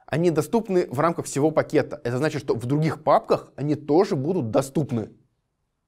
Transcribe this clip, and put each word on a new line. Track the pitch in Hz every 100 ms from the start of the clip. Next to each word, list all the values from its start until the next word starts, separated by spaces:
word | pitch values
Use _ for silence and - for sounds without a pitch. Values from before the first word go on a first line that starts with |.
| -
они | 143 175
доступны | 151 147 233 214 185 -
в | 123
рамках | 160 170 -
всего | 143 151
пакета. | 156 123 151 139 165
Это | - 127
значит, | 151 147
что | 113
в | -
других | 120 147 160 -
папках | - 170 - - - -
они | 143
тоже | 147 147 151 202 160
будут | 139 185 117
доступны. | 269 - - 135 120 101 - _ _ _ _ _ _